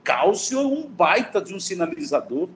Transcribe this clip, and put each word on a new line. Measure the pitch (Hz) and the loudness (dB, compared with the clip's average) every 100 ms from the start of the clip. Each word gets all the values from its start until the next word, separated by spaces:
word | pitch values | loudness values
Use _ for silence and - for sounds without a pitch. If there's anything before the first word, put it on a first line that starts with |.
cálcio | - 123 160 - - 262 | -2 4 4 2 0 0
é | 277 | 0
um | 294 294 | 0 -4
baita | 185 160 208 - 202 | 2 4 4 2 -2
de | 175 | -4
um | 190 | -8
sinalizador. | - 180 165 170 139 143 - 131 180 | -6 -4 -4 -4 -2 -2 -2 -4 -4